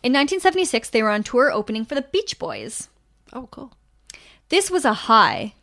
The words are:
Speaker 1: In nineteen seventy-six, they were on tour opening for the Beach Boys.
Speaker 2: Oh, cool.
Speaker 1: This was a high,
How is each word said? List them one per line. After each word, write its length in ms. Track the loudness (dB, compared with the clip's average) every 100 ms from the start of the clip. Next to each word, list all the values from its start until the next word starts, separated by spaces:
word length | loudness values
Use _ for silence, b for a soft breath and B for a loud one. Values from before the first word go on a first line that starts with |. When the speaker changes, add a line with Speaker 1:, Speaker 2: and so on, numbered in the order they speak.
Speaker 1:
In 80 | 0
nineteen 280 | 0 0 2
seventy-six, 500 | 0 0 0 -2 -2
they 140 | 0
were 60 | 0
on 120 | 0
tour 280 | 0 2 2
opening 340 | 0 -4 -6 -4
for 100 | -6
the 60 |
Beach 360 | -2 -4 -4 -8
Boys. 500 | -10 -10 -10 -12 -14 _ _ _ _
Speaker 2:
Oh, 140 | -16 -16
cool. 220 | -18 -20 _ _ _ _ b b b _
Speaker 1:
This 220 | 0 2
was 140 | 0 0
a 80 |
high, 600 | 0 4 6 6 2 -8 _